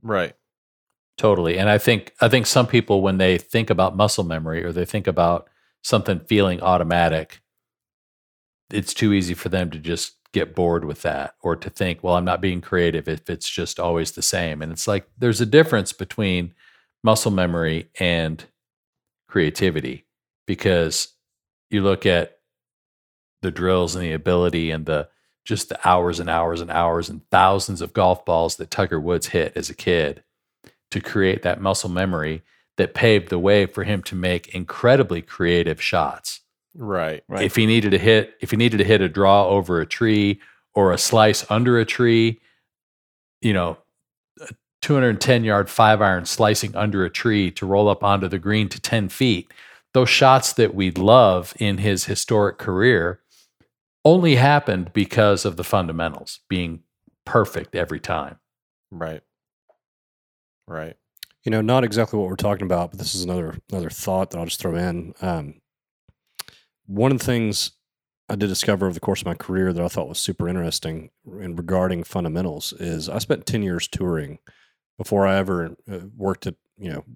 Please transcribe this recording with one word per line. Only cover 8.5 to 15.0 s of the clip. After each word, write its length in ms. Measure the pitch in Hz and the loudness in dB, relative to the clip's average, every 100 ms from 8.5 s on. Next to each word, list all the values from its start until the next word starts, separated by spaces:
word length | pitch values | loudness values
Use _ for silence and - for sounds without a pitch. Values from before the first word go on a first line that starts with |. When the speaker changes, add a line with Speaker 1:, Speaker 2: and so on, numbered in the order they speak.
| _ _ | _ _
Speaker 2:
it's 220 | 107 98 | -6 -6
too 200 | - 110 | -2 2
easy 200 | 101 90 | 2 0
for 160 | 87 90 | -6 -4
them 200 | 92 87 | -4 -4
to 80 | 78 | -8
just 340 | 76 85 - _ _ | -8 -6 -8 _ _
get 220 | 98 80 80 | -4 -4 -2
bored 280 | 87 85 | 0 0
with 200 | 82 73 | -4 -6
that 320 | 85 71 71 _ | -6 -6 -8 _
or 140 | 85 82 | -6 -6
to 140 | - | -8
think, 340 | - 95 82 | -6 -6 -4
"Well, 120 | 90 87 | 0 0
I'm 100 | 90 | 0
not 160 | 90 | -2
being 180 | 95 90 | -2 -4
creative 460 | - 92 85 80 78 | -2 0 0 0 -6
if 220 | 78 - | -8 -8
it's 200 | 85 - | -10 -8
just 300 | - 85 - | -8 -8 -6
always 320 | 87 85 80 | -2 -2 -4
the 100 | - | -4
same." 400 | - 92 85 76 | -4 -4 -4 -8
And 100 | 80 | -10
it's 160 | 82 - | -8 -4
like, 200 | 101 | -4